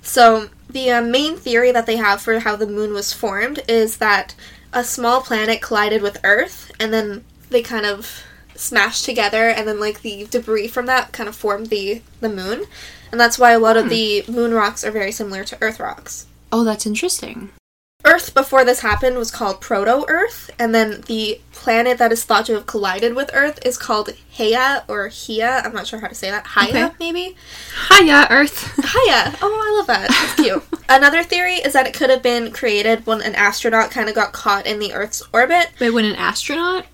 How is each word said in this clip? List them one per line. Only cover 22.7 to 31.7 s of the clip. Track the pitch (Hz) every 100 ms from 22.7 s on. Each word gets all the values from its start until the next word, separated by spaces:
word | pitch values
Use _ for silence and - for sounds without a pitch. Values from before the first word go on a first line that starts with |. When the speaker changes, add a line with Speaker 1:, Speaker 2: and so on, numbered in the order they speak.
| 220 196 190 233
Speaker 1:
with | 240 277
Earth | 269 294 294
is | 247 247
called | - 214 208 - - -
Heia, | 220 233 262 277 -
or | 208 202
Hia, | - - 220 226 262
I'm | 220
not | 220 208
sure | 220
how | 208
to |
say | - 190
that. | 202
Haia, | - - 202
Speaker 2:
Okay. | 247 240 -
Speaker 1:
maybe? | 339 349 359 370 - - - - -
Speaker 2:
Hiya, | 392 330 285 294
Earth. | 269 285 - - -
<laughs> |
Speaker 1:
Hiya. | 277 480 494 247 190 -
Oh, | 392 427 427
I | 427
love | -
that. | 208 196
That's | 254 285
cute. | - 277 - - -
Speaker 2:
<laughs> | -
Speaker 1:
Another | 262 285 320
theory | 349 349 359
is | 359 285